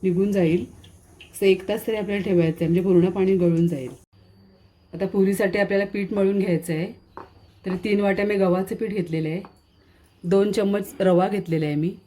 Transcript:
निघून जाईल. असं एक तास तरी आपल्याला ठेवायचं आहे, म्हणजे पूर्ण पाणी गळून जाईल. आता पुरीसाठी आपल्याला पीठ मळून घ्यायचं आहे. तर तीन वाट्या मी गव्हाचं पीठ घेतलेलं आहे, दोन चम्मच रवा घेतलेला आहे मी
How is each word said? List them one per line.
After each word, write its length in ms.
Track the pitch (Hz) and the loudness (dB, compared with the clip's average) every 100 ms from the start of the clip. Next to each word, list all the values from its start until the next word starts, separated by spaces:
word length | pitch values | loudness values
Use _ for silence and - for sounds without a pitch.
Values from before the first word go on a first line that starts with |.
निघून 280 | 185 175 202 | 0 0 0
जाईल. 340 | 196 170 175 247 - - - _ - | 2 2 0 -2 -14 -20 -20 _ -20
असं 220 | - - 196 | -20 -2 2
एक 220 | 185 185 | 2 0
तास 180 | 214 214 | -6 -4
तरी 80 | 220 | -6
आपल्याला 280 | 208 202 | -4 -4
ठेवायचं 320 | 190 180 165 160 | 0 2 2 0
आहे, 100 | 170 | 0
म्हणजे 160 | 170 | 0
पूर्ण 260 | 185 180 180 | 4 4 4
पाणी 260 | 190 190 190 | 2 2 2
गळून 300 | 175 165 170 | 2 2 0
जाईल. 240 | 151 127 135 _ _ _ _ _ _ _ _ _ | 0 -8 -14 _ _ _ _ _ _ _ _ _
आता 140 | 170 190 | -8 -4
पुरीसाठी 520 | 202 190 196 202 196 | 2 2 2 0 0
आपल्याला 260 | 202 196 196 | 0 0 0
पीठ 280 | 202 190 | -4 -4
मळून 260 | 208 196 196 | 0 0 2
घ्यायचं 340 | 190 170 165 | 0 -2 -2
आहे. 180 | 160 185 233 _ - - _ - _ 190 | -4 -4 -10 _ -20 -20 _ -20 _ -6
तर 100 | 185 | -6
तीन 180 | 214 202 | 0 0
वाट्या 240 | 202 190 202 | 2 0 0
मी 100 | 202 | 2
गव्हाचं 380 | 190 180 190 226 | 2 2 -2 -4
पीठ 160 | 220 | -6
घेतलेलं 380 | 208 170 160 156 | -4 -4 -4 -4
आहे, 120 | 170 196 _ _ _ _ _ _ _ | -6 -10 _ _ _ _ _ _ _
दोन 280 | 180 196 202 | 0 2 2
चम्मच 440 | 202 202 202 196 - | 0 0 -2 -4 -2
रवा 280 | 185 175 190 | 2 2 2
घेतलेला 380 | 202 170 165 151 | -2 -4 -2 -2
आहे 100 | 147 | -2
मी 200 | 165 - | -4 -6